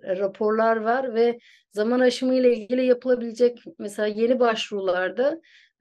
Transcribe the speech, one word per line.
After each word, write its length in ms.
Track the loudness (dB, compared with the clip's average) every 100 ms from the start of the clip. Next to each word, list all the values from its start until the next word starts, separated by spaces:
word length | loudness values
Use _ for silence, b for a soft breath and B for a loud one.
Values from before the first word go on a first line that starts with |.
e, 140 | -6 -4
raporlar 600 | -4 -2 -2 2 2 0
var 380 | 0 -2 -2
ve 240 | 0 0 0 b b b
zaman 280 | -4 0 2
aşımı 340 | 2 2 0
ile 220 | 2 4 2
ilgili 280 | 0 0
yapılabilecek 760 | 2 2 2 -2 -2 0 0 0 -12 -14
mesela 280 | -12 -4 -4
yeni 340 | 0 0 2
başvurularda, 1000 | 2 0 -4 -6 -2 -2 -2 -2 -2 -4 b b b b